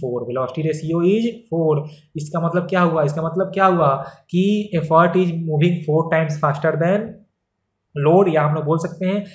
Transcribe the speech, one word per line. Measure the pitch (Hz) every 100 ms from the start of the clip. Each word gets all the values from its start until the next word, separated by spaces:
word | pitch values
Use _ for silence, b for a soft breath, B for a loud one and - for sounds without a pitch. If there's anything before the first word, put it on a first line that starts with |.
four, | 131 120 120
velocity | 131 127 160 156
ratio | 151 156 170 175
is | 220 233 226 -
four। | 165 156 143 - B B 151
इसका | - 170
मतलब | 165 175 175
क्या | 185
हुआ? | 170 160
इसका | 147 156
मतलब | 160 165 185
क्या | 190 190
हुआ | 175 143 135 B B -
कि | 175 196 208 208 170
effort | 147 160 180 185
is | 175 165 160
moving | 151 175 175 151
four | 156 160
times | 160 151 151
faster | 151 147 160 156
than | 170 208 226 - _ _ _ _ _ _ _
load, | 143 147 180 185
या | 156
हम | 151
लोग | 156
बोल | 147 160
सकते | - - 185
हैं | 202 -